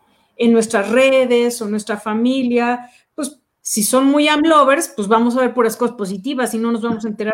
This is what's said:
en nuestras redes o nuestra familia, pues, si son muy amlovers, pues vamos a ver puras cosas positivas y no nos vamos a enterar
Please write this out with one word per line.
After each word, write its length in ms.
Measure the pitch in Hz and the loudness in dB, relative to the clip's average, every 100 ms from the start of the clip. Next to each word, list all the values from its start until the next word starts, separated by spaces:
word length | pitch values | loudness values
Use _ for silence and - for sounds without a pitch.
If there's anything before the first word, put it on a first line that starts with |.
| _ _ _ - | _ _ _ -2
en 140 | 240 | 2
nuestras 380 | 226 220 220 202 | 4 2 -2 0
redes 720 | 233 269 262 254 240 240 240 | 2 4 4 4 2 0 -2
o 60 | 214 | -6
nuestra 280 | 214 208 208 | -6 -6 -8
familia, 920 | 220 220 240 262 247 240 240 247 - _ _ - | -4 -2 0 0 0 0 0 -4 -8 _ _ -10
pues, 240 | 285 - _ _ | -10 -10 _ _
si 200 | - - | -6 -2
son 220 | 208 254 269 | 0 2 2
muy 220 | 294 302 | 2 2
amlovers, 640 | 302 320 311 277 320 - - | 2 4 4 4 2 -2 -6
pues 120 | 196 | 0
vamos 280 | 226 240 240 | 2 2 0
a 40 | |
ver 120 | 247 | -2
puras 220 | 247 226 - | 0 -2 0
cosas 180 | 240 - | -4 -4
positivas 580 | 190 196 208 254 226 | -8 -6 -6 -4 -4
y 60 | 220 | -2
no 120 | 233 | -2
nos 100 | 233 | -2
vamos 220 | 233 220 220 | -4 -6 -6
a 20 | |
enterar 260 | 208 214 | -6 -6